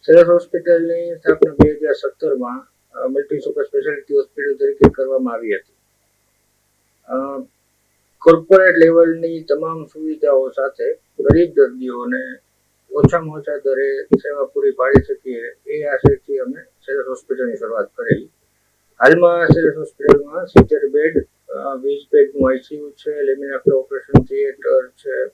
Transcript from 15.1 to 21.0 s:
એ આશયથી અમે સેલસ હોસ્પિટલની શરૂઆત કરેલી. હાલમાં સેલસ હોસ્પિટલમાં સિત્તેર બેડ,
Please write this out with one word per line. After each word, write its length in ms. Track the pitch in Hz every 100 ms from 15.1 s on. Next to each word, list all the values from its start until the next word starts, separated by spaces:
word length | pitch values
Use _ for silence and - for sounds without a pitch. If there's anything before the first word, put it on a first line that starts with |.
| 131 131 120 120 - -
એ 180 | 151
આશયથી 540 | 147 135 - 415 - 131
અમે 220 | 247 -
સેલસ 460 | - _ - 139 127
હોસ્પિટલની 480 | 127 _ 127 123 110
શરૂઆત 340 | 113 113 101 -
કરેલી. 340 | 117 - - _ _ _ _ _ _ _
હાલમાં 460 | 127 165 175 175 165
સેલસ 300 | 165 156 151
હોસ્પિટલમાં 680 | 151 _ 143 285 285 339 -
સિત્તેર 420 | - - 151 139
બેડ, 380 | 143